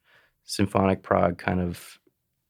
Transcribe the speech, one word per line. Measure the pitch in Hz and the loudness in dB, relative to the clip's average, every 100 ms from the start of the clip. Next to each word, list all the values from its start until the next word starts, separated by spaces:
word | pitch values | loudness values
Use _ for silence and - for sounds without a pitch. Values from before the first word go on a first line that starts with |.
| _ _ _ _ | _ _ _ _
symphonic | - - 98 - 95 95 | -10 -4 0 2 2 0
prog | - 98 92 87 | 0 2 2 0
kind | - 92 | -4 -2
of | 90 87 - - _ _ _ _ _ | -2 -6 -14 -20 _ _ _ _ _